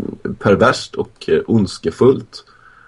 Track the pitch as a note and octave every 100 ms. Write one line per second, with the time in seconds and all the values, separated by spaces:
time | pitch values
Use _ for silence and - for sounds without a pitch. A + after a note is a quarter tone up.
0 | G1+ - - - - F#2+ A#2+ C3 - -
1 | - - - - - A2+ F#2 - - -
2 | B2 - - - - _ _ _